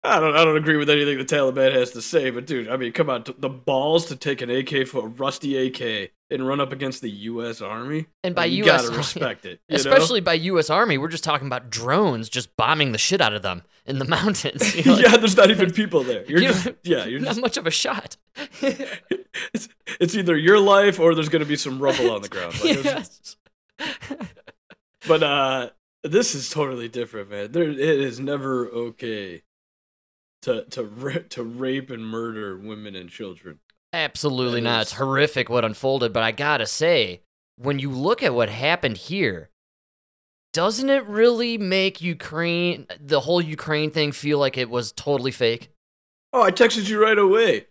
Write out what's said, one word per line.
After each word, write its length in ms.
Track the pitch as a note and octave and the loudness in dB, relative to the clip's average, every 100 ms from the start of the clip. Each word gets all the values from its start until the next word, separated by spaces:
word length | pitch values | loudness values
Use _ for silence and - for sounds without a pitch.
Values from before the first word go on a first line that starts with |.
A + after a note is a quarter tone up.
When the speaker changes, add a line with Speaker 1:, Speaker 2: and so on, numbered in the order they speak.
Speaker 1:
I 200 | - G#3 | 4 2
don't, 120 | D#3 | 4
I 120 | D3+ E3 | 4 4
don't 100 | D#3 | 4
agree 220 | D3+ D3+ | 2 2
with 120 | D3 | 4
anything 280 | D3 C#3+ C#3 | 4 2 -2
the 80 | B2+ | -2
Taliban 480 | D3 C3+ C3 C3 | 2 2 4 4
has 180 | C3+ B2 | 4 0
to 100 | A#2+ | -4
say, 280 | - E3 C3 | -2 0 0
but, 160 | A#2+ C#3 | -4 -6
dude, 240 | C3+ A2 | -6 -4
I 80 | C3 | -6
mean, 160 | A#2+ | -6
come 160 | A#2 D#3 | -2 -2
on, 160 | B2 A2+ | -2 -6
t-, 100 | C3 | -8
the 120 | C3+ | -8
balls 560 | C3 - C3+ D3 E3 E3 | -6 -2 0 2 2 0
to 100 | C3+ | -6
take 260 | D3+ C3+ | -4 -4
an 80 | A#2+ | -2
A 140 | B2+ | -2
K 220 | C3+ C#3+ C3 | -2 -4 -2
for 180 | C3+ | -6
a 40 | A2 | -8
rusty 480 | A#2+ C3+ C3+ C#3 C3+ | -6 -6 -4 -4 -2
A 120 | C3 | -2
K 420 | B2+ B2 G#2+ F#2+ _ _ | -4 -6 -6 -8 _ _
and 180 | D3 C3 | -6 -4
run 140 | C#3+ | -2
up 100 | C3+ | -4
against 300 | C3+ C3+ C3 | -4 -8 -8
the 80 | A#2+ | -10
U 360 | G2+ A2 A#2 A#2 | -10 -10 -8 -8
S 140 | A2+ | -8
Army? 460 | G2+ A2 B2+ D#3 D#3 _ | -10 -8 -6 -8 -8 _
Speaker 2:
And 100 | F#3 | -6
by 100 | F3 | -2
Speaker 1:
Like, 80 | E3+ | 0
you 100 | F3+ | 2
Speaker 2:
U 80 | G#3+ | 4
S 60 | C3+ | 4
Speaker 1:
gotta 40 | A#2+ | 2
Speaker 2:
Army, 100 | A#2 | -2
Speaker 1:
respect 480 | C#3+ E3+ C3+ G2+ F2+ | -4 -4 -6 -6 -14
it, 140 | F2 _ | -18 _
you 60 | |
know? 20 | D3+ | -2
Speaker 2:
especially 460 | C3+ C3+ E3 A3+ | 4 4 6 2
by 140 | F3 E3 | 0 0
U 220 | E3+ F3+ | 2 0
S 120 | D3+ | 2
Army, 280 | E3 A#3 C#3 | 2 2 0
we're 120 | D#3 | -2
just 160 | D#3+ E3 | -6 -2
talking 220 | D3 C3+ | -2 -2
about 220 | B2 B2 | -6 -6
drones 600 | A2 A#2 D#3+ G3+ A#2 A2 | -8 0 2 2 0 -4
just 260 | B2 - - | -8 -6 0
bombing 380 | A2+ D#3 C#3+ | 2 2 2
the 40 | A2 | 0
shit 220 | - F#3+ | 0 2
out 140 | B2 | 2
of 80 | G#2 | 0
them 220 | F#2+ F2 _ _ - | -4 -6 _ _ -8
in 140 | C3+ | -6
the 60 | C3+ | -2
<laughs> 120 | E3+ | 0
mountains. 560 | G#3 G3 D3 - G#3 | 0 0 -4 0 0
You 120 | F3 C4 | 2 4
know, 120 | A3 | 8
Speaker 1:
<laughs> 0 | |
Yeah, 180 | A#3+ A3+ | 8 8
there's 180 | G#3+ F#3+ | 6 6
not 140 | G3 | 6
even 200 | - F3+ | 6 2
people 320 | E3+ G#3 D#3+ B2+ | 2 0 0 0
there. 180 | A2 - | -6 0
You're 140 | D#3 | 2
Speaker 2:
you 40 | C4 | 4
Speaker 1:
just, 180 | F#3+ F3 | 2 -2
Speaker 2:
know, 80 | - F3 | -8 -2
Speaker 1:
yeah, 180 | D3 | -2
you're 160 | G#2 B2+ | -2 -6
Speaker 2:
not 80 | A3 | -4
Speaker 1:
just 100 | A3 | -2
Speaker 2:
much 160 | B3 - | -2 -4
of 100 | E3 | -2
a 40 | |
shot. 440 | - - A3 - - _ - C#4+ - | -2 -2 -4 -8 -18 _ -16 -16 -4
<laughs> 0 | C4+ - C4+ - _ F#4+ - - - | -4 -4 -10 -12 _ -8 -8 -12 -8
Speaker 1:
It's, 160 | - - _ - - | -8 -10 _ -14 -2
it's 160 | F3 G#3 | -2 0
either 220 | F3 D#3 | 0 2
your 220 | E3 G#3 | 6 6
life 400 | G3+ G3 G3+ F3 | 8 8 6 6
or 140 | E3 E3 | 4 4
there's 140 | D#3 | 2
gonna 140 | D#3+ D3+ | 0 0
be 100 | D3 | -4
some 220 | C#3+ C3 | -4 -2
rubble 320 | C3+ C3 A#2+ | 0 2 0
on 100 | G#2+ | 0
the 80 | G2+ | -6
ground. 240 | G2 F2 - | -8 -6 -2
Like, 180 | E4 C4 | 0 2
there's 40 | C#4+ | 0
Speaker 2:
Yes. 500 | C4+ - _ - - _ _ _ _ | -4 -8 _ -20 -20 _ _ _ _
<laughs> 480 | D4+ - - C#4 G3 - - _ _ - _ _ - | -10 -10 -12 -12 -12 -16 -20 _ _ -20 _ _ 0
Speaker 1:
But, 160 | D#3 | 2
uh, 460 | D3+ C#3+ C3+ C3+ A#2+ _ _ _ | 2 0 0 -2 -6 _ _ _
this 320 | D3+ F3+ - C#3+ | -2 0 0 -4
is 140 | B2+ | -6
totally 380 | D#3 C#3+ B2 A#2 | -4 -4 -4 -8
different, 420 | A#2+ A#2 A2 G2+ | -8 -10 -10 -12
man. 220 | G#2 G#2 | -10 -6
There, 120 | D#3 | -2
it 160 | D#3+ C#3 | -2 0
is 400 | D3+ C#3+ C#3 A#2+ | 0 2 0 -6
never 480 | C3+ C#3+ C3+ B2+ A#2+ | -6 -6 -2 -4 -4
okay 760 | A#2 A#2 - A#2 G#2+ G2 E2 _ _ _ _ _ _ _ _ _ _ | -6 -8 -8 -10 -8 -10 -14 _ _ _ _ _ _ _ _ _ _
to, 200 | - A2+ - | -4 -4 -4
to 180 | - | -10
ra-, 400 | G#2+ G#2+ C#3+ E3 - | -10 -8 -6 -6 -8
to 140 | - | -12
rape 460 | A#2 A#2+ C3 C3+ C3 | -10 -6 -4 -4 -6
and 160 | A#2+ A2+ | -12 -8
murder 520 | A2+ A#2 A2 G#2 F#2 | -8 -8 -8 -10 -12
women 380 | G#2 G#2+ G#2+ F#2+ | -14 -14 -14 -14
and 140 | F2 | -16
children. 500 | - G#2 F2 - D2+ _ _ _ | -14 -14 -14 -20 -20 _ _ _
Speaker 2:
Absolutely 680 | E3+ D3+ - D3 B2+ B2+ A#2+ | -6 -4 -2 -4 0 0 0
Speaker 1:
That 80 | A#2 | 0
Speaker 2:
not. 120 | A#2 | 0
Speaker 1:
is 60 | A2 | -2
Speaker 2:
It's 80 | - | -4
horrific 500 | C3+ C3+ D3 C3+ A#2 | -2 2 2 0 0
what 160 | A#2+ A2+ | 0 0
unfolded, 480 | G#2+ C3+ C3+ A#2 | -2 -2 0 0
but 100 | G#2+ | 0
I 80 | A2+ | -2
gotta 340 | A2+ D3 C#3+ A2 | -2 -2 0 -2
say, 560 | - D#3+ D#3+ G2+ F2 _ _ _ _ | 0 2 4 2 -4 _ _ _ _
when 220 | B2 C#3 | -4 -2
you 120 | C#3 | -4
look 300 | B2+ D3 A#3+ | -2 0 0
at 100 | G#3+ | 0
what 160 | A#2+ G#2+ | 0 0
happened 480 | A2 C#3 F3 C3+ G#2 | 0 -2 0 -2 -4
here, 520 | - F#3+ C#3+ F2+ D2+ _ _ _ _ _ _ _ _ _ _ | -6 -2 -2 -4 -12 _ _ _ _ _ _ _ _ _ _
doesn't 360 | - F3+ A3 C4+ | -2 0 0 2
it 160 | C#4 G#3+ | 2 0
really 520 | G#3 A#3 A#3 A#3+ A#3 | 4 6 6 -2 -2
make 440 | F#3+ F#3+ F#3+ F#3+ | 0 2 0 -2
Ukraine, 840 | F3 E3+ - D#3 E3+ E3+ F3 E3 - F2+ | -6 -6 -8 -4 -2 0 -2 -4 -10 -18
the 220 | C#3+ C#3+ | 0 0
whole 200 | C3+ F3 | 2 0
Ukraine 500 | E3 D3+ - D3+ D#3 | 0 -6 -4 -2 0
thing, 200 | D#3 D3 | 0 -2
feel 280 | C3+ D3 D3 | -2 0 2
like 180 | C#3 B2+ | 2 0
it 120 | B2 | -4
was 220 | B2 A2 | -4 -4
totally 400 | - - C#3 B2+ | -8 -2 -2 -2
fake? 380 | A2+ A#2+ A#2 - _ _ _ _ _ _ | 0 0 0 -8 _ _ _ _ _ _
Speaker 1:
Oh, 80 | B3+ | 4
I 100 | G3+ | 4
texted 360 | F#3+ A#3 A3 G3+ | 6 4 4 -2
you 120 | G#3+ | 2
right 160 | A3 G#3+ | 4 6
away. 500 | G3 G#3+ A3+ A2 - | 6 6 4 2 -4